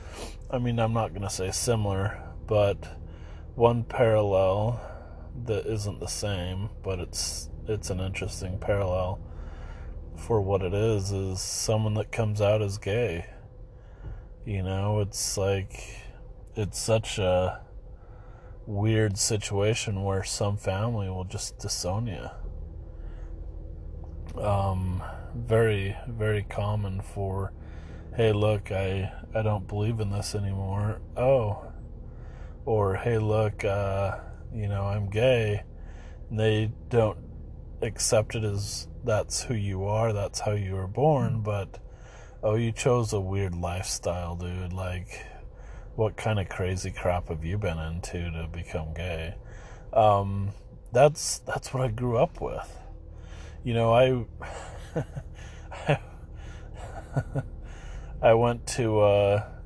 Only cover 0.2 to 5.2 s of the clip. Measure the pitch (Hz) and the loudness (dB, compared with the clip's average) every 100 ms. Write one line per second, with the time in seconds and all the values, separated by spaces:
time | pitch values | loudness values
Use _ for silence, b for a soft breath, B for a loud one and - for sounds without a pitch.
0.2 | B B - 127 123 117 113 113 104 92 | B B -4 0 2 4 4 2 0 -2
1.2 | 98 - 92 - - 113 104 95 101 B | -4 -2 -2 0 2 2 2 2 0 B
2.2 | B B - 107 101 - - - B B | B B 2 6 6 2 -4 -12 B B
3.2 | B B B - 117 120 113 - 113 107 | B B B 4 6 6 0 4 6 6
4.2 | 101 95 95 101 110 120 B B B B | 6 6 6 4 2 -2 B B B B